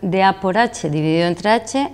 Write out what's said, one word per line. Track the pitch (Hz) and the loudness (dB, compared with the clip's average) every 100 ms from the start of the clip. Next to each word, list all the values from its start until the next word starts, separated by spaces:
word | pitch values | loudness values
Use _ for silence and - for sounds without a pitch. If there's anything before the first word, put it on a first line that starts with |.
de | 190 185 | -2 2
a | 190 190 | 2 2
por | 190 190 | 0 2
h | 240 - 156 | 0 -2 -4
dividido | 151 156 165 170 | -2 0 2 0
entre | 170 208 | 0 0
h | 226 226 269 254 | 0 0 -4 -4